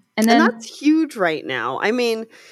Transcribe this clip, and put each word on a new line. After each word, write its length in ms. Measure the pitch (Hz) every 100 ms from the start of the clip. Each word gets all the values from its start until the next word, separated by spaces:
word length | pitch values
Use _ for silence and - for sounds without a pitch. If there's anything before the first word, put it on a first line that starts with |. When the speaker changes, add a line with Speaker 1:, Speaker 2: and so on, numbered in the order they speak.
| _ -
Speaker 1:
and 100 | 226
Speaker 2:
And 140 | 233
Speaker 1:
then 100 | -
Speaker 2:
that's 280 | 233 - -
huge 360 | 285 311 311 240
right 300 | 180 156 -
now. 340 | 131 113 135
I 120 | 196
mean, 340 | 247 240 226 226 - -